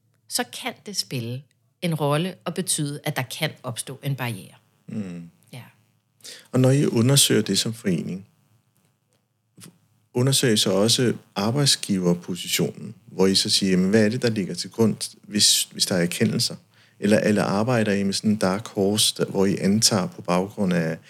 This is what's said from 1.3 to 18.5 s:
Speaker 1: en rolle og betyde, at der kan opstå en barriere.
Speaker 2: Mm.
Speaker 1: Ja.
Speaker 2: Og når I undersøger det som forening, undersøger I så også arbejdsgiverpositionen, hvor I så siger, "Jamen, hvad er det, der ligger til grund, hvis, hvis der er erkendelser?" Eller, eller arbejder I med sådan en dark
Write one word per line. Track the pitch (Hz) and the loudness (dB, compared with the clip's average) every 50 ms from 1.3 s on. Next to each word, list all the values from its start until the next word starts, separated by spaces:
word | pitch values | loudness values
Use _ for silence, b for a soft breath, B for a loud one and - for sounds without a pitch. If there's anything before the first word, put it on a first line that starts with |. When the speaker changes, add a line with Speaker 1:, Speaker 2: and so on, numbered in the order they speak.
| 123 131 147 _ _ _ _ _ _ - | -8 -10 -12 _ _ _ _ _ _ -6
Speaker 1:
en | - 170 160 | -4 -2 -2
rolle | 147 151 143 147 151 175 190 - - - | 0 0 0 0 0 0 -2 -6 -8 -10
og | 180 165 | -8 -6
betyde, | - 180 - - - 151 143 143 147 - | -6 -4 -2 -2 -2 -2 -4 -6 -6 -6
at | 151 131 | -6 -4
der | - | -4
kan | 127 - - - 160 139 120 - - | -6 -6 -6 -6 -6 -6 -6 -8 -12
opstå | 127 120 - - - 131 - - | -12 -10 -10 -10 -10 -12 -10 -6
en | 143 143 | -6 -4
barriere. | 123 131 120 110 92 85 - - - _ _ _ _ _ - | -4 -4 -6 -6 -8 -12 -16 -20 -20 _ _ _ _ _ -12
Speaker 2:
Mm. | 110 110 101 90 87 85 85 85 _ _ _ _ - | -10 -8 -8 -8 -10 -12 -14 -16 _ _ _ _ -20
Speaker 1:
Ja. | 123 - - _ _ _ _ _ _ _ _ _ _ B B B B B B | -18 -18 -20 _ _ _ _ _ _ _ _ _ _ B B B B B B
Speaker 2:
Og | - 127 | 0 4
når | 131 127 | 4 6
I | 135 143 147 | 6 4 4
undersøger | - - 117 113 131 139 139 - - 123 110 | 2 2 2 4 4 6 4 4 4 4 2
det | 98 - 98 95 | 2 2 0 -2
som | - 117 113 | -2 -4 -6
forening, | - - 101 90 78 - - 90 95 104 _ _ _ _ _ _ _ _ _ _ _ _ _ _ _ _ _ _ _ _ _ _ _ _ _ _ - - - _ _ _ _ _ _ _ _ - | -4 -2 -2 -2 -2 -2 -6 -10 -10 -12 _ _ _ _ _ _ _ _ _ _ _ _ _ _ _ _ _ _ _ _ _ _ _ _ _ _ -20 -20 -20 _ _ _ _ _ _ _ _ -2
undersøger | 120 123 135 135 - - 127 107 | 0 0 2 2 2 2 2 2
I | 107 | 2
så | - 107 | 2 2
også | 95 95 104 113 110 - 127 110 - - - _ - | 2 2 4 4 2 2 2 0 0 -2 -8 _ -6
arbejdsgiverpositionen, | 98 98 110 120 147 143 139 - - - - 101 92 90 87 87 87 - - 92 87 - - - - 85 - - - 76 - - _ _ | -2 -2 0 0 2 2 2 2 0 0 -2 -2 0 2 2 2 2 0 -8 -8 -8 -6 -4 -2 0 0 -2 -4 -8 -14 -14 -14 _ _
hvor | - - 87 95 95 | -14 -2 2 2 4
I | 98 | 4
så | 95 - 104 | 2 0 0
siger, | - - 101 95 | 0 0 2 2
"Jamen, | 92 90 92 95 | 2 4 2 4
hvad | 104 113 107 | 4 4 4
er | 107 | 4
det, | 117 127 | 2 0
der | 123 117 | -2 -2
ligger | 110 107 92 82 87 | -2 -2 -4 -6 -6
til | - - 95 | -8 -10 -10
grund, | - - 113 104 104 - - - - _ | -2 2 2 2 2 -2 -8 -12 -12 _
hvis, | _ - 101 104 101 - - - - - | _ -6 -2 2 2 4 2 2 0 -4
hvis | - - - | -4 -4 -2
der | - 101 | 0 2
er | 90 | 0
erkendelser?" | 85 87 - - 117 110 - - - - 85 - _ b b b b b b b | 0 0 0 0 0 0 2 0 -2 -4 -4 -10 _ b b b b b b b
Eller, | - 101 107 90 | 2 4 4 4
eller | - 110 107 101 - | 4 2 2 2 2
arbejder | 53 95 101 110 127 127 117 107 101 98 | 0 0 0 0 0 0 0 2 0 0
I | 101 101 | 0 0
med | 98 98 | -2 -2
sådan | - - 110 | -2 0 0
en | 104 107 | 0 2
dark | 101 92 | 2 0